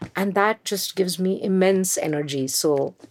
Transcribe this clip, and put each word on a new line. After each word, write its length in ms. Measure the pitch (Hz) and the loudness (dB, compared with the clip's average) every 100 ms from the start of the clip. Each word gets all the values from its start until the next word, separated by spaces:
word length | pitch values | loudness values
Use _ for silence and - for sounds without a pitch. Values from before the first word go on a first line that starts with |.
| - - | -10 -4
And 180 | 196 190 | -2 2
that 280 | 202 220 - | 2 0 -4
just 300 | 196 - - | -4 -4 -2
gives 220 | 185 165 | -2 0
me 240 | 185 190 | -2 0
immense 560 | - 190 185 190 185 - | 0 2 4 4 0 -2
energy. 500 | 165 147 147 139 131 | -2 -2 -2 -4 -2
So 460 | - 160 143 139 - - | 0 2 2 0 -6 -20